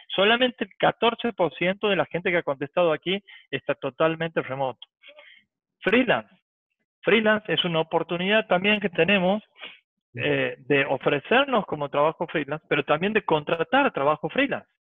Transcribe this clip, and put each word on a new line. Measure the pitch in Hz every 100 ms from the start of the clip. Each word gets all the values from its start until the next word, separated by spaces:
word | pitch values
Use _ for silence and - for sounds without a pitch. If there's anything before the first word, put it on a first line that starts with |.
| -
Solamente | - 202 240 254 -
el | 202 -
catorce | 160 - 226 233 240
por | - 165
ciento | - 175 202 214
de | 180
la | 139
gente | 165 185
que | 170
ha |
contestado | 156 135 143 180 175
aquí | 151 170 196 - - -
está | 135 - 139
totalmente | 139 - 160 160 165 165
remoto. | 123 135 131 117 - _ - - - - _ _ _ _
Freelance. | 185 240 233 123 - _ _ _ _ _ _ _
Freelance | - 220 214 214 -
es | 160 180
una | 160
oportunidad | 156 165 160 175 185 220 214
también | 175 202 208
que | 196
tenemos, | - 170 202 180 214 _ _ - - _ _ _ 123
eh, | 147 139 127 123
de | 127 139 139
ofrecernos | 135 156 143 - 240 277 233 -
como | 151 143
trabajo | 143 156 - 170
freelance, | 165 139 156 -
pero | 147
también | 143 151 196
de | 214
contratar | - 156 147 165 165 269 262
trabajo | - 139 151 160
freelance. | - 269 120 - _